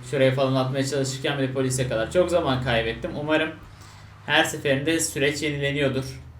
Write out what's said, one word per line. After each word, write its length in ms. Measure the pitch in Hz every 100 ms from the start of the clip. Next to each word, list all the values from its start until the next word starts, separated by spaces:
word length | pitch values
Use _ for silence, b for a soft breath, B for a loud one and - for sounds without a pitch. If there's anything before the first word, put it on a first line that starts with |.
| -
Şuraya 200 | 143 131
falan 240 | 131 135 131
atmaya 300 | 127 139 131
çalışırken 520 | 139 131 - 151 139
bir 60 |
de 100 | 131
polis 260 | 131 131 127
yakalar. 320 | 127 113 110
Çok 180 | 180 175
zaman 340 | 175 156 123
kaybettim. 480 | 127 113 113 113 175 147
Umarım 300 | 147 156 160 - B B B B B B -
her 180 | 151
seferinde 560 | 147 143 147 131 139 165
süreç 420 | - 147 143 147
yenileniyordur. 800 | 156 143 143 143 139 127 131 - -